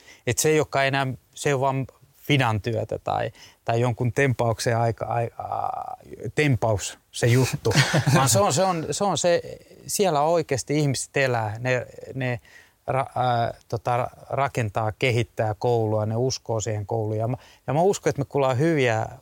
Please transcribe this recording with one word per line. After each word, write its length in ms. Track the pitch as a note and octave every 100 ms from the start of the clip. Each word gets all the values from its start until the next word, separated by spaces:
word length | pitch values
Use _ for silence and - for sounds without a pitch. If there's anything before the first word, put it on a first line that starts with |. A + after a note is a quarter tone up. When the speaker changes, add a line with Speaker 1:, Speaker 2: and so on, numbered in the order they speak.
| - - -
Speaker 1:
Et 120 | A2+
se 100 | D#3
ei 120 | D#3
olekaan 260 | C#3 C#3 C3+
enää, 200 | C#3 C3 B2 _
se 140 | - D3
ei 40 |
ole 80 | C3+
vaan 260 | C3+ C3+ B2+ - _ _
Fidan 440 | - C#3+ A#2+ G#2+
työtä 380 | A#2 A2 A2+ -
tai, 320 | - G2+ A2+ - - _
tai 160 | - A#2
jonkun 320 | B2 A#2 B2
tempauksen 640 | C#3 C#3 A#2+ A#2 G#2+ B2 A2+
aika, 300 | A#2 - A#2
ai-, 240 | A#2 A#2 -
aa, 580 | - G#2+ - - - - - - G#2+
tempaus 640 | - D3 A#2 A2+ G2+ - - _
se 140 | - A#2+
juttu, 460 | A#2+ B2+ - - D3 -
Speaker 2:
<laughs> 200 | D#3 C3+
Speaker 1:
vaan 140 | C#3 C3+
se 120 | G3
on, 120 | G3+
se 100 | C#3+
on, 220 | F#3+ E3+ D3
se 140 | D3
on 140 | G3+ D#3
se, 240 | F3 E3+ - - - - -
siellä 340 | - F#3 D3
oikeasti 560 | D#3 E3+ - C3 - D3
ihmiset 380 | C#3+ A#2+ - C#3+
elää, 400 | C3 A#2+ G#2+ A2+
ne, 280 | B2+ B2+ - - -
ne 260 | C3 B2+ A#2 - - - _ -
ra-, 200 | C3 - B2+
ää, 340 | B2 A#2+ A#2 - -
tota, 420 | A#2+ B2+ B2 A#2+ - -
rakentaa, 640 | B2 C#3 C3+ G#2+ A#2 G#2+ -
kehittää 560 | C3+ A#2 A2+ - A2 G#2
koulua, 480 | B2 A#2 A2 G#2+ G#2+
ne 100 | A2+
uskoo 440 | C3 - - A2+
siihen 260 | A#2 G#2+ G2+
kouluun. 300 | A2+ G#2+ G#2+
Ja 100 | A2+
mä, 80 | C3 - - -
ja 80 |
mä 60 | C#3+
uskon, 300 | F#3+ - D#3+
että 100 | C#3+
me 60 | C3+
kuullaan 300 | C#3+ C3 B2
hyviä 480 | E3 D#3 B2 A2 A2+ -